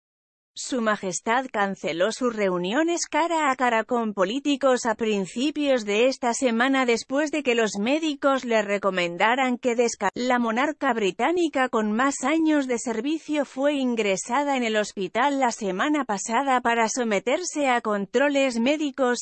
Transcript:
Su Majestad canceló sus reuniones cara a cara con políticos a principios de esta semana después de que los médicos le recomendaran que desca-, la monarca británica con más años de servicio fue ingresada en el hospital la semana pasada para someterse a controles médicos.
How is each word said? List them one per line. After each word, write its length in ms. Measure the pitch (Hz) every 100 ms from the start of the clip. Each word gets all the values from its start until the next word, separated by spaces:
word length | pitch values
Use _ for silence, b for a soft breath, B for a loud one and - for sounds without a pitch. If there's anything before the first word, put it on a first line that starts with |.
| _ _ _ _ _
Su 280 | - - 254
Majestad 640 | 220 208 196 170 - 240 254
canceló 640 | 220 196 190 190 156 196
sus 240 | 214 247 214
reuniones 720 | 196 180 180 247 330 339 -
cara 420 | 302 330 330 294
a 40 | 262
cara 300 | 247 226 220
con 280 | 240 226
políticos 720 | 202 185 254 285 277 269 247 247
a 100 | 214
principios 920 | 220 202 190 240 285 302 285 262 208
de 220 | 202 254
esta 260 | 254 240
semana 520 | 233 254 226 254 269 247
después 460 | 226 - 269 302
de 100 | 311
que 140 | 285 233
los 240 | 220 202
médicos 640 | 214 302 330 285 285 269
le 180 | 254 226
recomendaran 960 | 202 202 202 185 175 175 208 254 262 247
que 200 | 254 233
desca-, 320 | 233 - 196
la 260 | - 247 247
monarca 520 | 233 220 294 294 277
británica 800 | 233 196 - 247 359 330 285 254
con 240 | 226 214
más 320 | 214 269 277 254
años 420 | 320 320 302 262
de 120 | 233
servicio 640 | - 220 262 311 - 302 262
fue 300 | 262 285 294
ingresada 840 | 254 226 208 185 - 247 285 269
en 60 |
el 120 | 233 220
hospital 640 | 208 - 180 220 277 277
la 140 | 254
semana 500 | - 202 185 269 302
pasada 560 | 269 196 - 226 277 254
para 300 | 240 233 226
someterse 800 | - 233 196 - 302 359 302 277
a 100 | 240
controles 800 | 220 208 196 240 285 277 269 233
médicos. 600 | 233 302 302 254 254 240